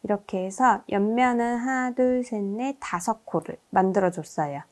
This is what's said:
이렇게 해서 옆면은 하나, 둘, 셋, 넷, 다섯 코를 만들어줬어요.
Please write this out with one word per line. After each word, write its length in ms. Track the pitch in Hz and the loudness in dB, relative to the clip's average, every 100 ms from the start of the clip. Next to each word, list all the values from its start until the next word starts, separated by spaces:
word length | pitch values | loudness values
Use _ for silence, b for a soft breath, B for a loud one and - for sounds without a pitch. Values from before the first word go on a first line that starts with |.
이렇게 420 | 208 202 - 190 185 | -2 -4 -4 -6 -6
해서 380 | 190 254 202 - | 2 4 4 0
옆면은 680 | 202 208 233 254 240 233 240 | 0 2 4 2 2 0 0
하나, 340 | 247 262 254 247 | -2 -2 -2 2
둘, 280 | 254 254 | 2 2
셋, 200 | 247 214 | 0 -4
넷, 340 | 202 208 269 277 | -4 -4 -6 -6
다섯 460 | - 175 202 214 - | -6 -4 -2 -4 -2
코를 320 | 170 - - _ | -4 -4 -14 _
만들어줬어요. 920 | 190 190 190 185 175 151 - 147 143 - | 2 4 4 2 0 -8 -4 -4 -4 -12